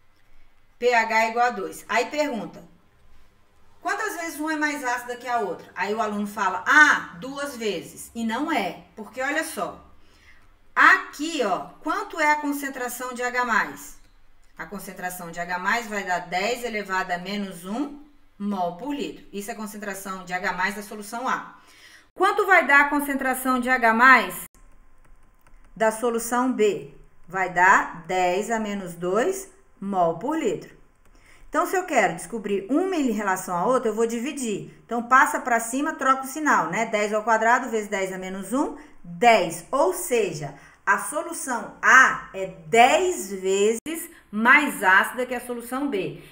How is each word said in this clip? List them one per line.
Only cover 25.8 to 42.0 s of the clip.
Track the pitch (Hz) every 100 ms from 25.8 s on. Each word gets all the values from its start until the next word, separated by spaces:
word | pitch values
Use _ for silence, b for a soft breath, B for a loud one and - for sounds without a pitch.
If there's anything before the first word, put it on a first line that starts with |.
| 220
solução | 220 247 233 226 247 254
B? | 220 214 180 139 - - - -
Vai | 185 180
dar | 175 185 247 - - -
dez | 185 180 180 214
a | 226
menos | 214 202 180 165
dois | 180 196 311 381 - - _ -
mol | 196 190 170 165
por | 247 320
litro. | 247 143 - - - _ - b b b b
Então, | 302 339
se | 370
eu | 359
quero | 269 185 170
descobrir | - 233 208 202 -
uma | 294 381 339
em | 262
relação | 214 202 185 180 175
à | 196
outra, | 254 233
eu | 208
vou | 233
dividir. | 233 254 285 240 180 151 B -
Então, | 240
passa | 233 262 285 294
pra | 254 233
cima, | 233 262 311
troca | 311 262 269
o | 262
sinal, | 311 294 220 160
né? | 196 226
Dez | 208 208
ao | 214
quadrado | 226 220 226 247 254
vezes | 220 202
dez | 202 185
a | 185
menos | 185 190 185
um, | 254 359 B B B
dez. | - - 240 220 175 - -
Ou | 277 339
seja, | - - 240 196 151 143 - B B -
a | 302
solução | - 302 339 330 - 233 190 -
A | 202 254